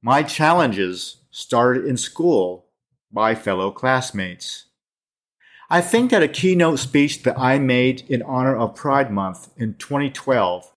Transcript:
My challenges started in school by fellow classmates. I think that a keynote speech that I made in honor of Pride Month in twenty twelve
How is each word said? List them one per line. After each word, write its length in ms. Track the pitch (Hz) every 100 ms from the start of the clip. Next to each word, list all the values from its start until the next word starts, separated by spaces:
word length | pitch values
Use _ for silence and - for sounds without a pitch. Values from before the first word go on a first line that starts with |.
My 220 | 117 135
challenges 920 | 151 - 156 175 147 98 92 90 - - _
started 540 | - - 120 123 127 139
in 100 | 123
school 720 | - - 170 131 90 90 _ _ _ _ _
by 240 | 104 110 113
fellow 340 | - 95 95
classmates. 920 | 98 131 131 123 101 92 87 - - _ _ _ _ _ _ _ _ _ - -
I 100 | 170
think 300 | 175 226 247
that 140 | 233
a 20 | 156
keynote 540 | - 180 180 165 143
speech 420 | 127 147 143 -
that 160 | 127 127
I 220 | 127 139
made 420 | 135 123 127 127 -
in 120 | 127
honor 360 | - 127 131 123
of 180 | 113
Pride 380 | - 151 139 131
Month 360 | 101 95 90 - -
in 180 | 113
twenty 360 | 101 - 143 143
twelve 600 | - - 127 95 90 -